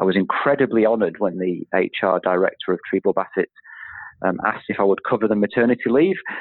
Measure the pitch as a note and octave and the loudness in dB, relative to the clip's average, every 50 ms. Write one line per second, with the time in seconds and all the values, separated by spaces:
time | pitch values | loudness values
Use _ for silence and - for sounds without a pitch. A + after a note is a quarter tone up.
0 | - F#2+ F2+ G2 F#3 - - - - C#3+ C#3+ C#3 C3 G#2 A#2 A2+ G#2+ A2 A#2 A2 | 0 2 2 2 0 0 -2 -2 0 0 2 2 2 2 2 2 2 2 2 2
1 | G#2 E2+ E2+ - G#2 F#2 F2 F#2 F#2 F#2 F2 - - - - F#2 F#2 - - - | 0 -2 -2 -2 -4 -2 -2 -2 -4 -4 -4 -4 -4 -2 0 0 0 -2 -2 -2
2 | G#2+ F#2+ F2+ F2 - F#2+ F2+ F2+ F#2+ - - - - - F2+ - - - F#2+ F#2+ | 0 0 0 2 0 0 2 2 2 0 -2 -4 -4 -4 -4 -4 -2 -4 -4 0
3 | - G2 F2+ F#2+ F#2+ - - F#2+ - - _ - - - - - - - - - | 0 0 0 0 -2 -2 -2 -4 -4 -4 _ -18 -20 -20 -20 -18 -18 -18 -18 -18
4 | - - - _ - F#2 F2+ - - G#2+ G#2+ - - - - - G2+ G2 F#2+ - | -18 -20 -10 _ -2 -2 -2 0 -2 -2 -2 -4 -6 -6 -2 2 2 2 2 0
5 | - - B2+ G#2+ A2+ G#2+ G#2+ G#2 G#2 G2+ - B2 A#2 A#2+ B2 B2+ - A2+ A#2+ C#3 | 0 -2 0 0 0 0 2 0 0 0 2 2 2 2 2 0 0 2 4 4
6 | E3 G3 F3+ - - - - - | 4 2 2 -2 -6 -10 -12 -12